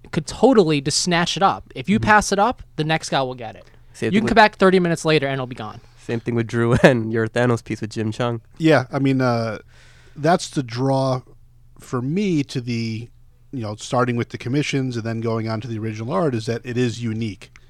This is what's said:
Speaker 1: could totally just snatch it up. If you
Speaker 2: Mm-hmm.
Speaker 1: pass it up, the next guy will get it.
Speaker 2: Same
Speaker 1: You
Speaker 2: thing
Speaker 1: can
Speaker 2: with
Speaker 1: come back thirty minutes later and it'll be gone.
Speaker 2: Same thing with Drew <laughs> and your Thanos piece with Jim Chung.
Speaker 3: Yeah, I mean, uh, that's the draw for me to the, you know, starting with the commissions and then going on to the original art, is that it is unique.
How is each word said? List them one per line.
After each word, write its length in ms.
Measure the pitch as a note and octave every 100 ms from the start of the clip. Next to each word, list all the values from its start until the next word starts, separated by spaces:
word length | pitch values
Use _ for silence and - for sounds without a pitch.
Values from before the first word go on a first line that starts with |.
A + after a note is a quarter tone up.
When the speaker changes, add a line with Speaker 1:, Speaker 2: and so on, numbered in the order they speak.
| -
Speaker 1:
could 160 | - -
totally 540 | - B3 A3+ D#3+ D3+
just 200 | C#3 -
snatch 360 | - E3+ E3+ -
it 60 |
up. 280 | F#3 G2 - C3+
If 120 | C3
you 80 | G#3+
Speaker 2:
Mm-hmm. 80 | A2+
Speaker 1:
pass 260 | G#3+ -
it 60 | G3
up, 220 | A3 - - -
the 80 |
next 260 | D#3 D#3+ -
guy 120 | D3+
will 140 | C3 B2+
get 200 | A2+ F#2
it. 80 | - - -
Speaker 2:
Same 140 | - A2+
Speaker 1:
You 40 |
Speaker 2:
thing 80 | G3+
Speaker 1:
can 40 | A3+
Speaker 2:
with 40 |
Speaker 1:
come 40 | A3+
back 200 | G#3+ -
thirty 220 | F#3+ F#3
minutes 220 | F3 E3 D#3+
later 220 | D#3 C#3
and 60 | C3+
it'll 120 | B2
be 80 | B2
gone. 240 | G#2+ A#2 - -
Speaker 2:
Same 220 | - A#2
thing 160 | - A#2
with 120 | A2+
Drew 260 | A#2 A#2
<laughs> 100 | A#2+
and 280 | E3 B2 A2
your 140 | A2+ A2
Thanos 360 | A#2+ B2 A#2
piece 160 | - A2
with 100 | A2
Jim 200 | A#2 A2
Chung. 300 | G#2+ B2 A#2 - -
Speaker 3:
Yeah, 280 | D#3+ C#3 B2
I 80 | C#3+
mean, 220 | C3+ C3
uh, 380 | B2+ A#2 A2+ G#2 - - - - - -
that's 280 | C#3 - -
the 140 | D#3+
draw 580 | B2 A#2+ C3+ C3+ C3+ C3 - - - - - -
for 220 | - B2+
me 420 | B2+ F3 G#3 D#3
to 180 | C3+ C3
the, 480 | A#2+ A#2 A2+ A2 A#2 - - _ -
you 100 | C3+
know, 140 | G#2+ G#2+
starting 400 | - B2+ B2 A#2+
with 140 | A2+
the 80 | -
commissions 580 | A#2 C#3+ C#3 C#3 C3 A#2+
and 100 | A2
then 160 | A2+
going 260 | A2+ A2+ A2+
on 140 | A2
to 60 | A#2
the 120 | A2
original 320 | A2 A2 A#2
art, 220 | F3 D#3+ A#2
is 100 | G#2+
that 160 | A#2 B2+
it 120 | A#2+
is 240 | B2 G#2
unique. 500 | A#2 A2+ A2+ F#2 - -